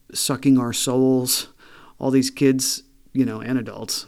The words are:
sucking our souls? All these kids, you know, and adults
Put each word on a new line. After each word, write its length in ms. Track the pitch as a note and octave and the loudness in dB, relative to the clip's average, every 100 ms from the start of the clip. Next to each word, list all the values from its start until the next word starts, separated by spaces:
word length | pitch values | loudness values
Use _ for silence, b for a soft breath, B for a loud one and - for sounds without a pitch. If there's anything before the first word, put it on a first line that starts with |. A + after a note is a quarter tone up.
| _ | _
sucking 460 | - - C3 C#3+ C3 | -6 -4 0 2 2
our 140 | A#2+ | 2
souls? 760 | A#2 C3+ B2+ C3 C3 B2+ - - - b b b b | -2 0 2 4 2 0 -4 -6 -18 b b b b
All 120 | C3+ | 2
these 200 | C3+ C3 | 2 2
kids, 520 | - C#3 C3 - - - _ - | 2 2 2 -2 -6 -10 _ -6
you 120 | C3 | -2
know, 160 | B2 A2 | -2 -2
and 180 | - C3 | -4 -4
adults 480 | A2 G#2+ A2+ - | -4 -12 -8 -8